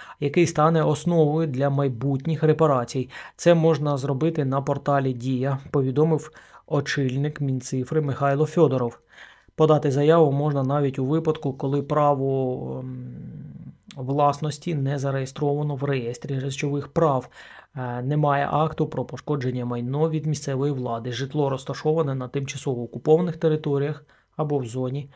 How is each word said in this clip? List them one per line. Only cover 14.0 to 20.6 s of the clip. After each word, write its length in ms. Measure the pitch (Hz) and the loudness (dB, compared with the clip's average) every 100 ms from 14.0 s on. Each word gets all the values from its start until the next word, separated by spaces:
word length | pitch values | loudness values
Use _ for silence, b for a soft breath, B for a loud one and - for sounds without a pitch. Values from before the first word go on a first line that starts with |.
| 127 139 143 139 151 147 - | -2 2 2 2 -2 -4 -4
не 240 | 151 135 143 | -2 -2 -2
зареєстровано 800 | 139 135 131 - 143 143 147 135 | -2 -2 -4 -2 -2 0 -2 -2
в 80 | |
реєстрі 540 | 143 135 117 123 135 135 | -2 -2 -4 -6 -6 -4
речових 500 | 135 131 147 143 139 | -4 -4 -4 -4 -2
прав. 400 | - 165 131 - B B B B 135 | 2 2 2 -2 B B B B -10
Е, 260 | 123 120 | -6 -4
немає 460 | 127 151 147 139 139 | -2 2 2 2 2
акту 360 | 143 156 156 156 | 0 0 -2 -4
про 180 | - | -4
пошкодження 600 | 123 156 - 147 127 123 | -6 -8 -4 -4 -2 -4
майно 460 | 120 120 120 143 160 | -4 -4 -4 0 0
від 160 | 156 151 | 0 -2
місцевої 460 | 143 - 131 | -4 -2 -2